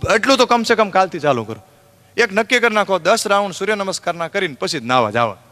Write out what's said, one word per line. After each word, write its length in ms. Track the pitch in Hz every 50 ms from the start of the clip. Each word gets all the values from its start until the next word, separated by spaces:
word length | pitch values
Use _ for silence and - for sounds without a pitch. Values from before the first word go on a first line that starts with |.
| - -
એટલું 260 | 190 220 208 254 269 -
તો 80 | 247
કમસે 280 | - 240 233 226 220 233
કમ 160 | 214 220 196
કાલથી 280 | 160 185 190 185 - 170
ચાલુ 260 | 139 147 135 120 110
કરો. 160 | 101 110 107 - _ _ _ _ _ _ _ _ _ _
એક 160 | 196 233 226 196
નક્કી 280 | 208 226 - 254 240
કરી 140 | 220 233 214
નાખો, 240 | 214 196 170 190 180
દસ 280 | 156 175 220 226 -
રાઉન્ડ 280 | 208 196 202 202 196 165
સૂર્ય 200 | - 196 208 214
નમસ્કારના 540 | 208 196 190 175 - - 180 170 170 170 160
કરીને 260 | - 202 190 170 135
પછી 260 | - - 190 165 147
જ 40 | 113
નાવા 260 | 120 127 127 117 104
જાવા. 300 | 104 117 120 110 95 - - _